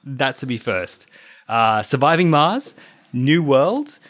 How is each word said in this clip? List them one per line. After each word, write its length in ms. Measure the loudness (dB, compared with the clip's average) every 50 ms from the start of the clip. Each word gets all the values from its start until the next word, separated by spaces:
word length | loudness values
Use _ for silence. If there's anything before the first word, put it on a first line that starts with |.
| -14
that 340 | -10 -6 -2 -2 -2 -4 -4
to 60 | -6
be 120 | -6 -6
first. 480 | -6 -4 -4 -4 -4 -4 -8 -12 -16 -20 _ -20 -20 -20 -20 -20 -20 _
Uh, 340 | -4 0 2 2 2 2 0
Surviving 480 | -2 -2 0 2 2 2 4 4 2 4
Mars, 460 | 4 4 2 2 0 -2 -6 -10 -14 -20 -20 -20 -20 _ _ _ -6
New 280 | -2 0 2 2 2
World, 580 | 2 2 2 2 2 2 -2 -4 -6 -8 -12 -20 -20